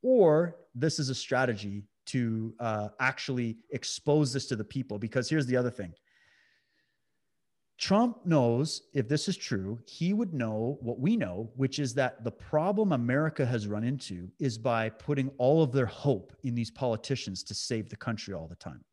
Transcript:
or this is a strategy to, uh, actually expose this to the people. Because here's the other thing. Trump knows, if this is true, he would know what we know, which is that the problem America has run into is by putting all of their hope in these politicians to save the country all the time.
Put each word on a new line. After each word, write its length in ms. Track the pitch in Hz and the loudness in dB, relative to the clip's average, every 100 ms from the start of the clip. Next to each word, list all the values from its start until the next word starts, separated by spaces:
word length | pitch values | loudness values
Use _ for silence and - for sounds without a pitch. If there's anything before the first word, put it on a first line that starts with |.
or 540 | 247 254 180 151 170 - - | 6 8 8 8 4 -4 -16
this 240 | 123 151 - | -2 -2 0
is 100 | 135 | -2
a 60 | |
strategy 680 | 127 - 127 131 104 101 101 101 _ - | -4 -2 0 2 0 -4 -8 -12 _ -6
to, 480 | 135 117 110 113 110 | -2 0 0 -4 -6
uh, 300 | 117 107 104 - | -4 -2 -4 -2
actually 600 | 127 135 - 127 117 113 _ | -2 -2 -4 -2 -2 -6 _
expose 640 | 135 - - - 151 143 | -8 -8 -6 2 2 4
this 140 | 131 - | 0 -4
to 100 | 113 | -6
the 80 | |
people. 340 | 104 135 127 104 | -6 -6 -6 -6
Because 300 | 110 131 120 | -4 -2 0
here's 180 | 156 127 | 0 2
the 100 | 123 | 0
other 140 | 123 | 0
thing. 240 | - 90 82 _ _ _ _ _ _ _ _ _ _ _ _ _ _ _ _ _ _ | -4 -12 -12 _ _ _ _ _ _ _ _ _ _ _ _ _ _ _ _ _ _
Trump 460 | - 202 240 226 | 2 4 4 0
knows, 640 | 180 156 120 117 156 - _ | 2 4 6 4 0 -4 _
if 120 | 143 113 | -4 0
this 220 | 147 - | 0 0
is 80 | 185 | -4
true, 420 | - 104 95 117 | -2 -4 -2 -8
he 300 | - - 170 | -12 -4 -2
would 180 | 208 226 | 0 -2
know 460 | 156 117 107 117 143 | -2 -4 -2 -4 -4
what 180 | 117 120 | -6 -2
we 160 | 139 | 0
know, 360 | 233 110 90 113 123 | 2 0 -6 -8 -2
which 220 | 135 139 | -2 0
is 140 | 139 | -4
that 320 | 117 127 - | 0 -2 -2
the 60 | 113 | -8
problem 600 | - - 151 170 208 214 | -8 -2 0 2 2 2
America 520 | 143 120 135 156 156 | 2 2 2 2 0
has 240 | 127 123 104 | 0 0 -2
run 160 | 104 | -2
into 460 | 117 139 - 90 90 _ | -2 -4 -6 -10 -12 _
is 180 | 139 110 | -4 -2
by 320 | 120 113 113 | 0 0 0
putting 400 | - - 143 135 - | -4 -4 -2 -2 2
all 260 | 143 160 | 4 6
of 100 | 156 | 4
their 120 | 131 | 2
hope 500 | 120 - 143 110 - - | 0 0 0 0 -2 -8
in 120 | 127 | -4
these 160 | 120 113 | -2 -4
politicians 720 | - 127 107 - 131 - 92 | -2 -2 -2 -2 -6 -4 -10
to 100 | - | -8
save 380 | 104 - 113 107 | -8 -4 -4 -4
the 60 | 107 | -8
country 360 | - 107 - | -6 -6 -6
all 160 | 90 80 | -10 -10
the 80 | 85 | -14
time. 260 | - 64 _ | -14 -16 _